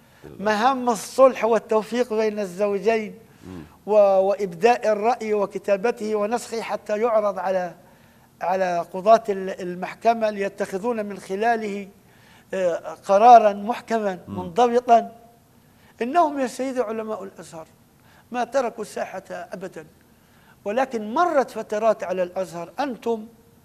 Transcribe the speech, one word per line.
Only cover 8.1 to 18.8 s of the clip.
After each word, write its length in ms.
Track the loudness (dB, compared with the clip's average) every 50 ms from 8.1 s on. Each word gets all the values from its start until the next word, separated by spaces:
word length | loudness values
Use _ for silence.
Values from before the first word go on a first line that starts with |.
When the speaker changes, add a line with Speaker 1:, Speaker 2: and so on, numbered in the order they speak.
| _ _ _ _ _ -8
Speaker 2:
على 460 | -4 -2 0 0 0 0 -2 -2 -4 -6 -8
قضاة 320 | 0 4 6 6 6 4 0
ال-، 320 | -4 -4 -6 -8 -8 -8
المحكمة 720 | -8 -10 -8 -8 -10 -12 -10 -2 0 0 2 2 0 -4
ليتخذون 760 | -4 -4 -6 -6 -6 -6 -6 -6 -6 -6 -4 -4 -4 -4 -6
من 120 | -8 -10 -12
خلاله، 680 | -10 -8 -6 -2 0 0 0 0 -2 -6 -6 -8 -10 -12 -16 _ _ _ _ _ _ -20 -20 -20 _ _ -4
آه، 220 | -2 0 0 0 -2 -6 -10 -14
قرارا 580 | -10 0 2 4 8 10 10 10 10 8 6 2
محكما 680 | 0 -4 -6 -6 -6 -6 -4 -4 -2 -2 -4 -6 -8 -10 -10
Speaker 1:
مم. 100 | -10 -8
Speaker 2:
منضبطا. 760 | -8 -4 0 0 0 2 2 0 4 4 4 4 4 0 -8 -20 -20 -20 _ _ _ _ _ _ _ _ _ _ _ _ _ -8 -6
إنهم 380 | -2 2 2 2 2 0 -2
يا 60 | -4
سيدي 340 | -6 -6 -6 -6 -4 -4 -4
علماء 440 | -4 -4 -6 -8 -8 -8 -8 -10 -10
الأزهر 420 | -14 -16 -18 -20 -18 -18 -18 -18 -20 _ _ _ _ _ _ _ _ _ _ _ _
ما 140 | -6 -6 -4
تركوا 380 | -2 -2 -2 -2 -2 -4 -8